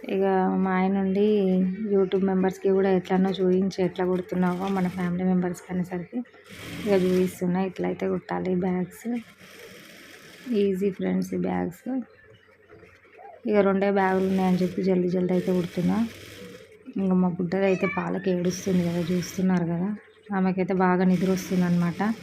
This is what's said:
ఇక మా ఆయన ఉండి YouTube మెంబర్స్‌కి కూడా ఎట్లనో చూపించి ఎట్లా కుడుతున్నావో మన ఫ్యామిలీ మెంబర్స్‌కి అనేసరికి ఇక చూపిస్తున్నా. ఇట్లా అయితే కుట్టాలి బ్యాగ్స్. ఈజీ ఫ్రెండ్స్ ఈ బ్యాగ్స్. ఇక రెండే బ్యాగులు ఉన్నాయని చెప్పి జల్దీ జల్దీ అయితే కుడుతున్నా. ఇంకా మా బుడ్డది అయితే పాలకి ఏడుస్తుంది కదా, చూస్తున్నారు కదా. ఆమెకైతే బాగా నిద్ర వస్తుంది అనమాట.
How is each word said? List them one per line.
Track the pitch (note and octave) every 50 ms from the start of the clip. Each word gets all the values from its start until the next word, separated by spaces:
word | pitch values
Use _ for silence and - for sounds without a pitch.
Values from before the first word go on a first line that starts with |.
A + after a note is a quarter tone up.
| - - G3+
ఇక | F#3+ G3 F#3+ F#3+ F#3 F#3 F#3+ F#3+ F#3+ F#3
మా | F#3+ F#3 F#3
ఆయన | F#3 F#3+ G3 G3 F#3+
ఉండి | F#3+ F#3+ G3+ G#3 G#3+ G#3+ G#3 F#3+ F#3 F#3 F#3 F#3 F#3 F#3 G#3 A3 G#3
YouTube | G3+ G3 F#3+ F#3 G3 F#3+ F#3+ F#3+
మెంబర్స్‌కి | F#3+ F#3 F#3+ F#3+ F#3 - - G3 F#3+
కూడా | F#3+ F#3+ G3 F#3+ F3+
ఎట్లనో | F3+ - F#3+ F#3 F#3 F#3+ F#3 F#3+
చూపించి | F#3 F#3 F#3 F#3 G3 G3 - - F#3
ఎట్లా | F3 F3+ - F#3 F3+
కుడుతున్నావో | F#3 F3+ F#3 - F3+ F3+ F3+ F3+ F3 F3+ F#3+ G3 G3
మన | F#3+ F3+ F3+ F3
ఫ్యామిలీ | F#3 F3+ F3 F3 F3+ F#3 F#3
మెంబర్స్‌కి | F#3 F3+ F3+ F3+ F3 - - - F3+
అనేసరికి | F3+ F3 F3 F#3 F3 E3+ - - B3 A#3+ - - - - - - - - - - - C4
ఇక | G#3+ G3+ F#3 F3+
చూపిస్తున్నా. | F#3 F#3 F#3 F#3 F#3 - - F#3 F3+ F3 F#3 F#3+ F#3+
ఇట్లా | F#3 - F3+ F3+
అయితే | F#3 F3+ G3 F#3+
కుట్టాలి | F#3+ F3+ - - F3+ F3+ F3 F#3 F#3 F3+ F#3
బ్యాగ్స్. | F#3+ F3+ F3+ F3+ F3+ - - - A3+ A#3+ A#3+ A3+ - - _ - - - - - - - - - - - - - - - - - - - - - C4 A#3+ G3+
ఈజీ | G3+ G3+ F#3+ F#3 G3 G3+ F#3+ -
ఫ్రెండ్స్ | F#3 F#3+ F#3 F#3+ F#3 F#3 F#3+
ఈ | F#3 F3 F#3
బ్యాగ్స్. | F3+ F3+ F3 F3+ E3+ - - A#3 C4 C4 A3+ - - - - - - - _ _ _ _ _ _ - - - - - - _ - - - - - - - - A#3
ఇక | G#3 G#3 G3 G3
రెండే | G3 F#3+ G3 G3+ G3 G3
బ్యాగులు | F#3+ F#3+ F#3+ F#3+ F#3+ F#3+
ఉన్నాయని | F#3+ F#3+ F#3 F#3 F3+ F3
చెప్పి | F#3 F3+ F3+ G3+ F#3+ F#3+
జల్దీ | F#3 F3+ F3+ F3+ F3
జల్దీ | F#3 F3+ F3 F3+ F3+
అయితే | F3+ F#3+ F#3 F3+
కుడుతున్నా. | E3+ F3 - F#3 F3 F3+ F#3+ G#3+ A#3 A3+ - - - - - - - - - - - - - - - - - G3
ఇంకా | F#3+ F#3+ F#3 F#3
మా | F3+ F3+ E3+
బుడ్డది | F3 F#3 E3+ F3+ F#3+ G3 G3
అయితే | F#3+ F3+ G3 F3 - F#3
పాలకి | F3 E3+ F3+ F#3+ F#3 F#3+ F3+
ఏడుస్తుంది | F3 F3 F3+ F3+ - - G3+ F#3 F3+ F3 F3
కదా, | E3+ F3 E3+ D#3+
చూస్తున్నారు | F3+ F3+ E3 - - - F#3 F#3 F#3 F3 E3+ D#3+
కదా. | E3+ E3+ F3+ G3+ G#3+ G#3 - - _ - - - G3+
ఆమెకైతే | F#3+ F#3 F#3+ F3+ F#3 F#3 E3+ G3 F#3 F#3+
బాగా | F3+ F3+ F3+ F#3+ F#3
నిద్ర | F#3 F3+ G3+ F#3 F#3+
వస్తుంది | F#3 F#3 - F#3+ F3+ F3+ F3
అనమాట. | F3 F3 F3 F3 D#3+ - F#3+ G#3+ A3+ -